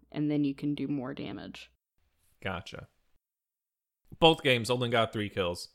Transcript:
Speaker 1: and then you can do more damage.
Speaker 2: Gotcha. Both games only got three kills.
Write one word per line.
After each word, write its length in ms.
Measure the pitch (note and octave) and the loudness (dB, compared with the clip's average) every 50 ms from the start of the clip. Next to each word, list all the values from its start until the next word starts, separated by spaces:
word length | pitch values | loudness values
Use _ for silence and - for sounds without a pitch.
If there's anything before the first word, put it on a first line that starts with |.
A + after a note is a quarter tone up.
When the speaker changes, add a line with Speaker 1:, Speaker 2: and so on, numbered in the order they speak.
| _ _ | _ _
Speaker 1:
and 200 | - - D3+ D3 | -4 -2 0 0
then 120 | D3 D3+ D3 | 2 2 2
you 120 | C#3 C#3 | 0 -2
can 180 | - D3 D3 D3 | -2 -4 -4 -2
do 140 | C#3+ C#3 | -2 -2
more 260 | C#3+ D3 C3+ B2 C3 - | -4 -2 -4 -4 -6 -8
damage. 560 | - - - - - D#2+ F#2+ - - - - _ _ _ _ _ _ _ _ _ _ _ _ _ _ - | -8 -10 -10 -10 -12 -12 -14 -14 -16 -18 -20 _ _ _ _ _ _ _ _ _ _ _ _ _ _ -6
Speaker 2:
Gotcha. 440 | F#2+ F2+ E2+ - - - - - - _ _ _ _ _ _ _ _ _ _ _ _ _ _ _ _ _ _ _ _ _ _ _ - - - | -6 -6 -6 -8 -12 -14 -16 -16 -18 _ _ _ _ _ _ _ _ _ _ _ _ _ _ _ _ _ _ _ _ _ _ _ -12 -2 4
Both 240 | E3+ D#3+ D#3+ - - | 6 6 6 6 4
games 260 | C3+ B2 A#2+ A2 A2+ | 2 4 4 2 0
only 200 | B2 B2+ B2 A#2 | 0 0 0 2
got 220 | B2 A#2 A2+ C3+ | 4 2 2 2
three 180 | - A2+ G#2 G2+ | 0 -4 -4 -4
kills. 400 | - G#2 F#2 F2 F2+ - - - | -2 -2 0 0 -2 -4 -8 -16